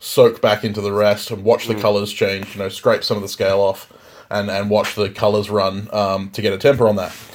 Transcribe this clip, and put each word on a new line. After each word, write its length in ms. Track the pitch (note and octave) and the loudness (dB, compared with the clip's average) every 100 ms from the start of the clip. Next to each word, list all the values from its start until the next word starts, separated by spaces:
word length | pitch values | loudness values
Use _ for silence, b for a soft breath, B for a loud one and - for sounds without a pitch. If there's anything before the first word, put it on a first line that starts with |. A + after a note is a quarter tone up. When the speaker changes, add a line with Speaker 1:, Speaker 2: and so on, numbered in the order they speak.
Speaker 1:
soak 400 | - - A#2 A2+ | 0 6 6 6
back 240 | A2+ G#2+ | 0 0
into 160 | A2+ G2+ | -2 -4
the 120 | G2+ | -2
rest 380 | G2+ G#2 G2+ - | 2 2 2 -4
and 140 | G#2 | -2
watch 220 | G#2 - A#2 | 2 2 0
the 80 | |
Speaker 2:
Mm. 60 | G#2+ | -2
Speaker 1:
colours 300 | G#2+ G#2 G2+ | 0 0 -2
change, 420 | - G2+ G2 G2 | -2 -2 -2 -8
you 80 | G2+ | -8
know, 60 | F#2+ | -8
scrape 340 | - A#2+ G#2 | -2 0 2
some 120 | - G#2 | 0 -4
of 60 | |
the 60 | G2 | -6
scale 320 | - G2 G2 | -2 0 2
off 300 | G2 G2 - B B B B | 0 -2 -10 B B B B
and, 200 | G#2 G2+ | -6 -4
and 200 | G2 G#2 | -2 0
watch 240 | G#2+ - | 0 0
the 140 | G#2 G2 | -2 -4
colours 400 | - G#2+ G#2 G2+ | 0 0 2 0
run, 380 | G#2 F#2+ G2 A2 | -2 -2 -4 -6
um, 380 | G#2 G2 G2 G2 | -2 -2 -2 -6
to 100 | - | -4
get 100 | G#2 | -4
a 40 | G2 | 2
temper 300 | C#3 B2+ A2 | 2 4 4
on 80 | G2+ | 2
that. 160 | F2 - B | -4 -10 B